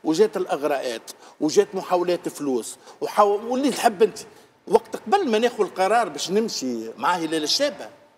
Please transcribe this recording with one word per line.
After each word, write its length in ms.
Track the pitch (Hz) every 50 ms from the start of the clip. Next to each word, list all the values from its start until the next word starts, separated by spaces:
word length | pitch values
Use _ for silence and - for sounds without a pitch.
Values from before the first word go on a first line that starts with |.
| -
وجات 320 | 160 160 160 214 214 -
الأغراءات 720 | 196 180 - 180 147 139 147 143 135 131 127 117 113 - - - - - - - _
وجات 340 | 143 156 151 202 202 196 -
محاولات 540 | 190 175 - 185 175 175 175 175 170 - 160
فلوس 480 | - - 147 139 127 117 107 - - - - - - - 147
وحاو-، 160 | - - 208
واللي 500 | 208 202 202 202 233 233 254 254 285 269
تحب 320 | 185 - - - 208 175
أنت. 160 | 220 - - - - - - - - _ _ _ _ -
وقت 280 | - - - - -
قبل 340 | - - 220 370 415 381 262
ما 80 | 214 214
ناخذ 220 | 240 233 233 -
القرار 480 | 196 170 - 180 185 190 214 240 226 175
باش 220 | 147 147 - 156
نمشي 600 | 185 214 233 202 - - 135 127 120 113 110 113 -
مع 160 | - 127 160
هلال 300 | 180 175 160 156 160 160
الشابة 460 | 151 143 - - 277 294 196 - 113 107 - - - _ _